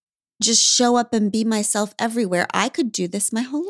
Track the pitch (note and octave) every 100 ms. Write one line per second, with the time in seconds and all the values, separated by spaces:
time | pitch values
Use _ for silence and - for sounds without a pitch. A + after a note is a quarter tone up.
0 | _ _ _ - G#3+ A3 - - A#3+ A#3+
1 | A#3 A3+ G#3 A3 A3 A3 G#3 G#3 G#3 -
2 | A3+ A#3 G3 F3+ - F#3 G#3+ - A#3+ -
3 | F3 G3+ - A3+ B3+ D4 F#4